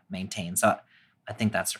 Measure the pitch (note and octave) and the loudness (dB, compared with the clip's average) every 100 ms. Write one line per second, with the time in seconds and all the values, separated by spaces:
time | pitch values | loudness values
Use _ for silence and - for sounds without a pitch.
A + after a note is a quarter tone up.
0 | - F#2 F#2+ - F2 F#2+ A2 - - _ | -6 -6 -6 -6 -4 2 4 2 -2 _
1 | _ _ - G#2+ A2 G2 F#2 - | _ _ -12 0 0 2 -2 -4